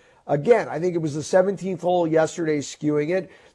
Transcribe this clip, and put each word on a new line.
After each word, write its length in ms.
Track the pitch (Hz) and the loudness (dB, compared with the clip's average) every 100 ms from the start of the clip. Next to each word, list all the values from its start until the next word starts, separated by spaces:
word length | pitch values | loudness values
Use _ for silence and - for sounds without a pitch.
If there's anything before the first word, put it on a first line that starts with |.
| _ _ - | _ _ -4
Again, 420 | 147 165 226 135 | 0 4 4 2
I 100 | 147 | -4
think 160 | 180 170 | -2 -2
it 60 | |
was 120 | 156 | -4
the 100 | 151 | -6
seventeenth 580 | - 185 190 185 190 180 | 0 2 2 0 -6 -4
hole 260 | 175 180 165 | 0 0 2
yesterday 520 | 160 156 - 160 147 | 2 2 -2 -2 -2
skewing 560 | 135 - 147 147 151 190 | -4 -4 -2 0 0 -2
it. 140 | - - _ | -4 -14 _